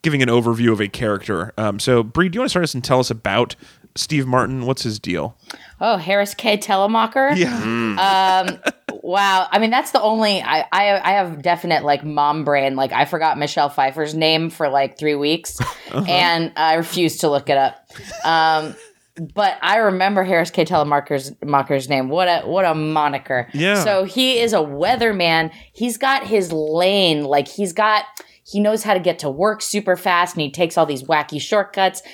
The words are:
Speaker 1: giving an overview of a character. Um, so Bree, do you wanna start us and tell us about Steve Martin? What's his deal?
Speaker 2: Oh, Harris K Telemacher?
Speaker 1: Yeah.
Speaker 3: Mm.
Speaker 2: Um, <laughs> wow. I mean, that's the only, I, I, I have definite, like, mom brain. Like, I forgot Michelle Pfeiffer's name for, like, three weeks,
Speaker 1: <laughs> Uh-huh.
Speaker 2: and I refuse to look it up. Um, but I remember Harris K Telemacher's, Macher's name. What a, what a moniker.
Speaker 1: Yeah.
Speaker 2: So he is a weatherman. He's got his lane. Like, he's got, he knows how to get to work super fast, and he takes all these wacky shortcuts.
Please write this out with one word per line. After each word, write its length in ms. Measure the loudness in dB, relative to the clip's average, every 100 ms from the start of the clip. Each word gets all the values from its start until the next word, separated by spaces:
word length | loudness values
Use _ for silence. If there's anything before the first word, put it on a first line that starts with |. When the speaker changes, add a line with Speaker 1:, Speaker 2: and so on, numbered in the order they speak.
Speaker 1:
giving 200 | 0 0
an 60 | 4
overview 440 | 4 2 2 2
of 80 | 2
a 80 | -2
character. 640 | -4 -4 -4 -4 -6 -4 -4
Um, 200 | -4 -2
so 240 | 0 2
Bree, 260 | 2 0 0
do 80 | 0
you 40 |
wanna 80 | -2
start 120 | -2
us 100 | -2
and 80 | -4
tell 160 | 0 0
us 100 | 2
about 460 | -2 -2 0 0 -4 -20 _ _ -10
Steve 300 | -4 -2 2
Martin? 400 | 0 0 -2 -4
What's 160 | -4
his 160 | -4 -6
deal? 380 | -4 -4 -4 -10 _ -20 -20 -4
Speaker 2:
Oh, 160 | -2 -2
Harris 380 | 0 0 0
K 220 | -4 -2 -2
Telemacher? 800 | 0 0 2 2 0 0 0 2
Speaker 1:
Yeah. 240 | 0 -2
Speaker 3:
Mm. 380 | -4 -2 -2 0
Speaker 2:
Um, 600 | 2 4 4 2 0 -4 -6 -6
<laughs> 220 | -12 -10
wow. 460 | -2 0 2 2 2
I 80 | 2
mean, 120 | 2
that's 200 | 0 0
the 80 | 0
only, 400 | 2 2 0 0
I, 180 | 0 -2 0
I, 280 | 0 2 2
I 120 | 2
have 300 | 0 0 -2
definite, 400 | -2 0 0 0
like, 200 | 2 0
mom 400 | 0 0 2 2
brain. 320 | 2 2 2 0
Like, 160 | -2
I 120 | 0
forgot 340 | 0 0 0 0
Michelle 300 | -2 0 -2
Pfeiffer's 440 | 0 -2 0 -4
name 360 | 0 2 2 0
for, 180 | -2 0
like, 300 | 0 0 -2
three 160 | -2
weeks, 440 | 0 0 -2 -4 -6
Speaker 1:
<laughs> 100 | -6 -6 -8
Uh-huh. 120 | -4 0
Speaker 2:
and 440 | 2 2 2 -2 0
I 180 | 2
refuse 440 | 2 0 -2 -2 0
to 120 | 0
look 180 | 0 2
it 80 | 2
up. 200 | 2 -2 _ -20 -16 -6
Um, 500 | 0 2 4 2 -2 -12 -20 _ _ -14 -10
but 220 | -2 -2 0
I 160 | 0 2
remember 460 | 2 2 0 2
Harris 260 | 2 0 0
K 140 | 0 2
Telemacher's, 680 | 2 2 0 0 -4 -4 -12
Macher's 460 | -2 -2 0 -2 0
name. 200 | -2 0
What 180 | 0 2
a, 120 | 0 0
what 180 | 0 0
a 80 |
moniker. 720 | 0 -2 0 0 -2 -4 -4 -4
Speaker 1:
Yeah. 280 | -2 0 2
Speaker 2:
So 220 | 2 0
he 360 | 0 0 2 2
is 120 | 2
a 60 | 2
weatherman. 920 | 0 -2 0 2 2 2 2 2 0 -6 -20
He's 240 | -6 -6 -2
got 300 | 0 0 0
his 260 | 0 0
lane. 720 | -4 -2 0 2 4 2 2
Like, 240 | 2 0 0
he's 240 | -4 -4
got, 320 | 0 2 2 -2 -16 -20 _
he 160 | -8 0
knows 220 | 0 0
how 100 | 0
to 60 | 0
get 200 | 0 -2
to 100 | -4
work 320 | 0 0 0
super 340 | -4 -4 0 0
fast, 380 | 2 2 0
and 80 | -2
he 80 | -6
takes 260 | -2 -2 2
all 80 | 0
these 160 | -2
wacky 360 | 0 -2 -2 -8
shortcuts. 600 | -2 -2 -2 0 0 -2 -18